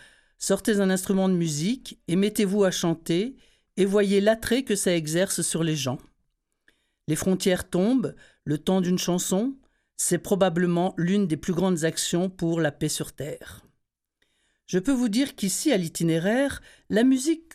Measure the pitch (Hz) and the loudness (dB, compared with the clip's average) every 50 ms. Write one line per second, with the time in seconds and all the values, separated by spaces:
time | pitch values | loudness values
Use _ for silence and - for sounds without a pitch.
0 | - - _ _ _ _ _ - - - 196 190 - 240 214 196 196 190 185 185 | -20 -20 _ _ _ _ _ -6 -2 -2 -2 0 2 0 2 2 4 2 2 0
1 | 185 - 196 190 190 190 185 175 170 160 147 143 156 202 254 269 - - - - | 0 0 0 2 2 2 2 2 0 0 -2 -2 -2 -2 -2 -4 -6 -14 -20 -14
2 | _ - 165 185 196 214 208 - 214 185 196 214 202 185 175 - - 170 165 160 | _ -2 0 2 2 0 0 0 0 0 2 2 2 2 0 0 -2 -2 -2 -2
3 | - - 165 175 214 254 269 - _ _ _ _ _ _ - - 185 196 196 208 | -2 -2 -2 0 -2 -2 -6 -12 _ _ _ _ _ _ -2 0 0 2 4 2
4 | 202 190 202 196 196 214 226 226 - - 233 262 269 - 208 190 - 196 175 170 | 2 4 4 4 4 4 2 2 0 -2 0 0 0 0 -2 0 0 0 0 0
5 | 156 151 156 175 190 190 - - - - - 165 165 160 156 147 131 131 110 101 | 0 -2 0 0 0 0 -2 -4 -4 -2 -2 -2 0 0 -2 -2 -2 -4 -6 -6
6 | - - _ _ _ _ _ _ _ _ _ _ _ _ _ _ _ _ _ _ | -10 -16 _ _ _ _ _ _ _ _ _ _ _ _ _ _ _ _ _ _
7 | _ - 156 - - 190 190 185 - 196 180 175 - - - 175 185 220 262 262 | _ -4 -4 -2 0 0 0 2 2 2 0 0 -2 -2 0 0 2 2 2 0
8 | 185 135 - - - - _ _ - 143 151 151 - - 185 190 180 175 185 180 | 0 -2 -6 -12 -20 -20 _ _ -6 -4 -4 -4 0 0 0 2 2 2 0 0
9 | - 185 175 180 - - 190 185 226 269 269 - _ _ _ _ _ _ _ - | 0 0 -2 -2 0 0 0 0 0 -2 -4 -8 _ _ _ _ _ _ _ -6
10 | - - 180 165 - - 208 180 190 185 165 180 180 175 170 175 175 190 - - | -2 -2 -2 -2 0 0 2 2 2 2 2 0 0 0 2 2 0 -2 -2 -2
11 | 170 175 196 208 202 165 156 143 - - 175 160 180 190 185 151 156 165 160 - | -2 0 0 0 0 0 -2 -4 -4 -4 -2 0 0 0 0 0 0 -2 -2 -4
12 | - - - 170 185 196 185 - 170 165 170 165 160 147 143 - 156 151 - - | -4 -2 -2 0 -2 -2 -4 -4 -4 -2 0 0 0 -2 -2 -4 -4 -4 -4 -6
13 | 151 - - - 135 151 - - - - - - - _ _ _ _ _ _ _ | -8 -10 -12 -14 -12 -12 -12 -14 -16 -18 -20 -20 -20 _ _ _ _ _ _ _
14 | _ _ _ _ _ _ _ _ _ _ _ _ _ - - 185 185 277 277 240 | _ _ _ _ _ _ _ _ _ _ _ _ _ -4 -4 -2 0 0 0 2
15 | 247 233 196 247 285 269 - - - 190 - - - 320 262 196 175 160 - - | 2 0 2 0 0 -2 -4 -4 -4 -4 -2 0 0 2 2 2 0 -2 -4 -2
16 | 170 165 160 165 160 196 226 254 277 269 - - - - - - _ - - 208 | 0 0 0 0 0 0 0 2 0 0 -2 -6 -14 -18 -20 -18 _ -2 2 4
17 | 240 262 269 254 262 311 330 320 - - | 4 4 4 2 2 0 -2 -2 -4 -18